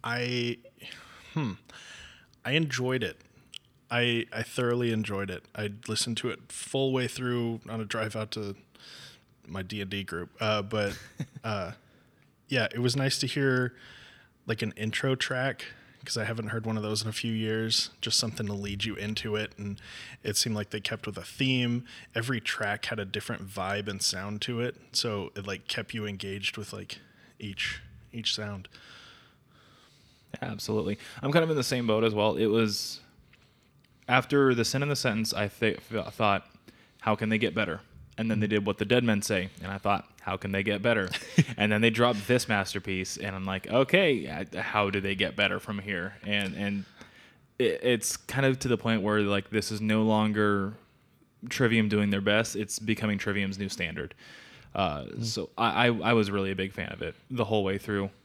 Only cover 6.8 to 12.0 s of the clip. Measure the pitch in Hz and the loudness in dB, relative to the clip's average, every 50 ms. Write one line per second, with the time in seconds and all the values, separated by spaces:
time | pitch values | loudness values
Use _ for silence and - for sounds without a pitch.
6.8 | 135 135 131 131 123 117 - - 127 123 123 120 117 117 117 113 - - 113 113 | 2 2 2 0 0 -2 -4 -4 -4 -2 0 0 0 -2 -4 -6 -8 -8 -6 -6
7.8 | 110 98 - 113 107 107 104 110 110 107 - 110 104 101 98 - - _ _ - | -4 -4 -2 -2 -2 -2 -2 -4 -4 -4 -6 -6 -6 -6 -8 -10 -16 _ _ -20
8.8 | - - - - - - - - _ _ _ _ _ - 87 95 92 90 107 104 | -20 -20 -20 -20 -20 -20 -20 -20 _ _ _ _ _ -10 -8 -8 -8 -6 -6 -6
9.8 | 98 95 101 101 95 - 85 85 87 - _ - 110 107 107 104 101 101 110 107 | -6 -4 -4 -6 -4 -4 -6 -6 -8 -8 _ -2 0 2 2 2 0 -2 0 0
10.8 | 101 - - - - - - - 151 - _ - - 110 107 101 90 82 113 - | 0 0 -2 -6 -14 -18 -10 -10 -12 -10 _ -10 -6 -4 -4 -4 -4 -6 -10 -16
11.8 | _ _ _ _ | _ _ _ _